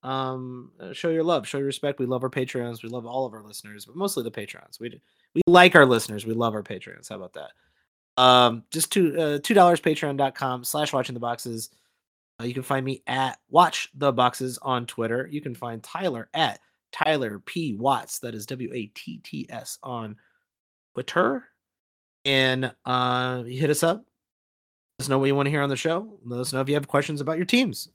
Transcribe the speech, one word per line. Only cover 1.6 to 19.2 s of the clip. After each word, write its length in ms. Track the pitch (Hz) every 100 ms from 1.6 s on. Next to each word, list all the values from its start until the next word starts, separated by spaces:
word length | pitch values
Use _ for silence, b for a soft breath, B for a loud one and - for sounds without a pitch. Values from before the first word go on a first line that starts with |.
| 139
respect. 320 | 135 143 -
We 60 |
love 180 | 127 127
our 60 | 127
Patreons. 540 | 135 131 127 120 117
We 80 | 113
love 160 | 120 117
all 180 | 127
of 80 | 127
our 100 | 110
listeners, 440 | 107 104 107 104 104
but 100 | 135
mostly 260 | 196 175
the 60 | 113
Patreons. 480 | 113 104 - - -
We 120 | 120
d-, 100 | - _ _ _
we 60 | - 175
like 280 | 180 180
our 120 | 175 139
listeners. 400 | 117 - 107 107
We 80 |
love 180 | 113 117
our 80 | 107
Patreons. 460 | 101 95 - 80 -
How 60 |
about 180 | 98 92
that? 880 | - 71 _ _ _ _ _ _ -
Um, 420 | 127 123 123 117 -
just 220 | 160 -
two, 260 | - 175 143
uh, 200 | 156 147
two 120 | 143
dollars, 260 | 202 175 170
patreon 380 | - 156 151 139
dot 160 | 139
com 280 | - 135 127
slash 300 | 123 151 151
watching 220 | 135 123
the 60 | 123
boxes. 500 | 117 117 123 113 110 _ _ _ _ _ _ _
Uh, 60 |
you 80 | 120
can 100 | 123
find 220 | 127 135
me 180 | 131 131 -
at 320 | 127 131 - _
Watch 400 | 156 175 - -
the 180 | 139 139
Boxes 460 | 123 123 - 127 123
on 240 | 139 127
Twitter. 420 | 120 - 113 120 139
You 80 | 147
can 140 | 147
find 280 | 117 120 113
Tyler 460 | - 165 190 120 110
at 260 | - 147 98 _ _ _
Tyler 460 | - 156 151 120 101
P 360 | - - 160
Watts. 440 | 104 127 127 98 -
That 160 | 120
is 100 | 113
W 260 | 104 131 117
A 100 | 127 107
T 340 | - - -